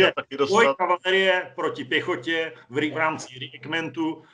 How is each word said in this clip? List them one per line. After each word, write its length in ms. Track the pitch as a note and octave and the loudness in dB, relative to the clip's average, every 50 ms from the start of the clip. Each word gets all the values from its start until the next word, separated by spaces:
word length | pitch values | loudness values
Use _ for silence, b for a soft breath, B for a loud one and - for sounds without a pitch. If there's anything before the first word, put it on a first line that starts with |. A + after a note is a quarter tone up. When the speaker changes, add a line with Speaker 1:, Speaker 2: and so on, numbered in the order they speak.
| F#3 | 4
Speaker 1:
můžeme 80 | D#3+ - | 4 2
taky 220 | C3+ - - C3+ | -2 -8 -8 -2
dostat. 180 | C3+ C#3+ - G3 | -2 0 4 6
Speaker 2:
boj 120 | A3 A#3 F#3 - | 6 6 4 4
kavalerie 760 | - F#3 F3+ F3+ F3 - F#3 F#3+ F#3+ F#3+ F#3+ F#3 F3+ E3+ E3+ - | 2 0 0 0 0 2 2 2 4 4 4 2 2 0 -4 -8
proti 280 | F3 D#3+ D3 B2+ D3+ C3 | -4 -4 -4 -4 -6 -4
pěchotě 720 | C3 D#3+ D3 - F3+ E3+ - B2+ D#3+ E3 D#3+ D#3+ D#3 D#3+ B B B | -2 -2 0 0 -2 -4 -4 -2 -4 -2 -2 -4 -4 -8 B B B
v 80 | A#2+ | -4
ri-, 160 | D3 D3+ D3+ - | -2 -2 -2 0
v 40 | |
rámci 300 | D#3 D#3+ D#3 D#3 - - - B2+ B2+ | 0 0 0 0 -4 -10 -14 -14 -16
reenactmentu 840 | C3+ C3 - C3+ B2+ D3 D#3+ E3 E3 D3 C3 E3 D#3+ D#3+ D#3+ b b b | -16 -16 -16 -16 -8 -6 -4 -4 -4 -4 -4 -4 -4 -4 -4 b b b